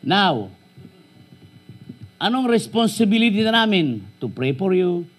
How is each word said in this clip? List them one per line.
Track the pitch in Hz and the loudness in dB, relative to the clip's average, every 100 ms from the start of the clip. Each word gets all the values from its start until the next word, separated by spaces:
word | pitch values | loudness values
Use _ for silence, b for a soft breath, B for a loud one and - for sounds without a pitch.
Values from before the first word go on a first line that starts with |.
Now, | - 190 196 135 98 - _ - - - - _ - - - - _ - - - - _ | 0 2 2 0 -6 -14 _ -20 -20 -20 -20 _ -20 -20 -20 -20 _ -20 -20 -20 -20 _
anong | 202 254 247 | -2 0 2
responsibility | 233 226 220 226 214 220 220 233 202 220 | 0 0 0 0 2 2 4 2 2 2
na | 226 | 2
namin? | 220 196 156 113 95 - | 2 2 0 -4 -10 -10
To | 120 | -10
pray | 98 127 | -4 -4
for | 135 190 | -2 0
you | 185 180 175 170 | 0 0 -2 -6